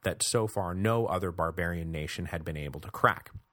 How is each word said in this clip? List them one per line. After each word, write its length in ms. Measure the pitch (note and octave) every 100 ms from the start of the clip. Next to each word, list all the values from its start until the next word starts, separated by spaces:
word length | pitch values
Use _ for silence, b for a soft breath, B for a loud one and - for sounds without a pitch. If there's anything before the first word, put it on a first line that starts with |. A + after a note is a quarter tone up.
that 180 | F#2+ E2
so 240 | - A#2+ G#2+
far 280 | G2+ F2+
no 320 | F2+ G#2+ A#2 A2+
other 260 | F#2 F#2
barbarian 580 | F2 E2 E2+ F2 E2+ E2
nation 360 | D#2 D2+ - F2
had 180 | E2+
been 120 | D#2+ D2+
able 240 | D2 -
to 100 | -
crack. 400 | - A#2+ - - - _